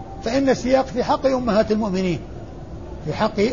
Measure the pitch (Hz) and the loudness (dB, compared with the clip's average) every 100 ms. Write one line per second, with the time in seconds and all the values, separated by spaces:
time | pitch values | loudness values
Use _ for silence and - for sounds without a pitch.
0 | - - 226 262 277 247 247 262 262 240 | -14 -8 -2 2 4 2 4 2 2 -2
1 | 226 294 269 254 247 208 214 214 220 185 | 0 2 2 2 2 2 4 2 0 0
2 | 185 160 - - - - - - - - | 0 -2 -6 -12 -14 -14 -12 -12 -12 -10
3 | 156 139 214 214 214 | -8 -2 -2 2 2